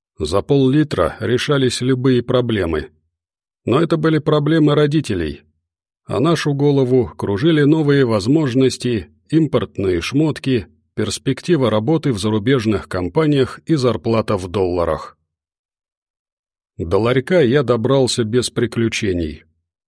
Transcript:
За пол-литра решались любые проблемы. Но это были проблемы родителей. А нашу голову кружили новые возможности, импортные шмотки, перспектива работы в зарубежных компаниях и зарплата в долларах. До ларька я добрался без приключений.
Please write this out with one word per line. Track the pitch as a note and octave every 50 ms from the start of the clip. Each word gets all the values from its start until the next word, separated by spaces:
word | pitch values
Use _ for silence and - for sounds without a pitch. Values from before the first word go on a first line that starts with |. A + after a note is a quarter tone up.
| _ _ _
За | - D#2+ D2 F2+ G2
пол-литра | - - C#3+ C#3 C3 C3 C3+ D3+ D3+ D3+ - - E2+ D2+ - -
решались | G#2+ G#2 B2 A#2+ - - D3 C#3 C3 A#2+ - -
любые | B2+ C3 C3+ B2+ B2 C3+ B2+ A#2+ A#2+
проблемы. | A#2+ B2 B2 B2 A#2 A2+ G2+ F2+ E2 D#2+ D2+ - - _ _ _ _ _ _ _ _ _ _ _ _ _ _ -
Но | - A2+ D3+
это | E3 C#3+ E3
были | D#3 D3+ D#3+ D#3+ D3+
проблемы | - D#3 D3+ D3+ D3 D3+ E3 D#3+ D3+ D3 D3
родителей. | D3 D3+ D3 D3+ D#3+ - - G#2 F2 E2 D2+ C#2+ - _ _ _ _ _ _ _ _ _ _ _ _ _
А | - F#2+ G2+
нашу | C3+ E3+ E3 D3 - D3+ C#3+
голову | C#3 C#3+ D3 C#3+ C#3 C3 B2 B2+ B2+ A2 - -
кружили | - - F#2 G2+ G2 C3+ E3+ D#3+ D3+ D3
новые | C#3 D#3+ D#3+ D3+ C#3+ C#3+ C#3 C3+
возможности, | A#2 A2 G#2 F#2 A#2 C#3+ E3 D3+ B2+ A2+ C3 C3 B2 - - - B2 A#2+ G#2 - - _ _ _ -
импортные | D3 D#3+ D#3+ C3 - A2+ G2 - - - G2+ F#2+ F2+ E2+
шмотки, | - - C3 C#3+ D#3+ D#3 B2 - - C#3 C3 A2 E2 - _ _ _ _ -
перспектива | - G#2+ G#2 - - - C#3+ B2+ - - F3 F3 C#3+ C3 A2
работы | A2 G#2+ G#2+ C#3 E3 D#3 D3+ D3 A#2+
в | F#2+
зарубежных | G2 A2 G#2+ A2 G2 B2 C#3 B2+ G#2 A2 G#2 F#2 -
компаниях | - - F2+ F2+ F2 - D#3+ D#3+ D3+ D3 C3+ B2+ - - - _
и | - E3
зарплата | C#3+ B2 A#2+ A2 F#2+ - A#2 A2+ A2 G#2 - A2
в | F#2+ F#2
долларах. | F2+ E2+ G#2 F#2 F2+ F2+ F2 E2+ E2 D#2 D#2 - - _ _ _ _ _ _ _ _ _ _ _ _ _ _ _ _ _ _ _ _ _ _ _ _ _ _ _ _ _ _ _ _ _
До | - F2+ E2 G2 F#2+
ларька | A2 A#2+ C3 C3+ C3 - F#3 F3
я | C#3+ A2 B2+ D3 C3+
добрался | A2+ B2 A#2 A2 A#2+ C3+ C#3 C3 A2+ - - A#2
без | G#2+ A2+ B2 A#2 -
приключений. | - A2+ A#2+ A2+ - A#2+ A#2 A2 - - G#2+ G2 F2+ F2 D#2+ D2+ D2+ - _ _ _ _ _ _ _ _ _